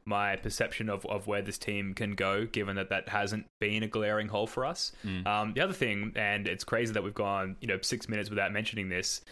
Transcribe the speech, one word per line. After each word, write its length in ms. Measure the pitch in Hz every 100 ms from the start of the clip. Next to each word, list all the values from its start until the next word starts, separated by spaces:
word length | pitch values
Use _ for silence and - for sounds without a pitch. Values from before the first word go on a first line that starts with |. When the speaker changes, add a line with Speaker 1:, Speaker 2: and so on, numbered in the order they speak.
Speaker 1:
my 300 | - 101 101 98
perception 540 | 113 - 117 - 110
of, 160 | 98 110
of 200 | 104 101
where 160 | 101
this 140 | 101 -
team 360 | - 101 98
can 200 | 95 104
go, 300 | 98 95 98
given 320 | 113 110 101 98
that 140 | 95
that 180 | 98 -
hasn't 380 | 107 101 107 - -
been 220 | 104 107
a 60 | 110
glaring 400 | 110 104 107 107
hole 180 | 101 113
for 200 | - 131
us. 260 | 175 - - 104
Speaker 2:
Mm. 200 | 92 95
Speaker 1:
Um, 280 | 104 107
the 60 | 117
other 120 | 190
thing, 380 | 185 123 101 107 -
and 320 | 104 104 98
it's 160 | 92
crazy 280 | - 113 117
that 80 | 107
we've 100 | 98
gone, 420 | 104 101 98 95 95
you 80 | 113
know, 100 | 95
six 260 | - 117 -
minutes 200 | 107 104
without 240 | 104 98
mentioning 360 | 101 110 107 92
this, 320 | 90 - - -